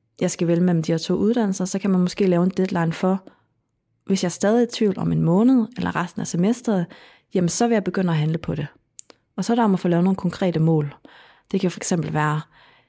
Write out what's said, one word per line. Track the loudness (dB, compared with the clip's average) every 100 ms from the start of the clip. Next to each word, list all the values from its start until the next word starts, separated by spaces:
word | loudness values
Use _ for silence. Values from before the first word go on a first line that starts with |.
| _ -4
jeg | -4
skal | -2 0
vælge | 2
mellem | 2 2
de | 0
her | -2
to | 0
uddannelser," | 0 0 0 0 -2 -4
så | -4
kan | 0
man | 0
måske | 0 0 2
lave | 2
en | 2 0
deadline | -2 0 -2
for, | 0 0 -2 -4 _ _ _ _ _ _ _ -4
"Hvis | -2
jeg | -2
er |
stadig | -2 0 2
i | 0
tvivl | 0 -2 0
om | -2
en | 0
måned, | 2 4 4 4 0 -4
eller | -6 -4
resten | -6 -6
af | -6
semesteret, | -2 0 0 0 -2 -2 -8 -20 -20 _
jamen, | -2 0
så | 0 2
vil | 2
jeg |
begynde | 0 -2 0
at | 0
handle | 0 -2
på | -4 -6
det." | -8 _ _ _ -20 -20 _ -8
Og | -2
så |
er | 2
der |
om | 2
at | 2
få | 2
lavet | 2
nogle | 2 2
konkrete | -2 -2 -2 2
mål. | 2 2 0 -8 -20 -20 -20 _ _
Det | -2
kan | -2
for | -4
eksempel | -4 -4 -2
være, | -2 -2 -2 -6 _ -20 _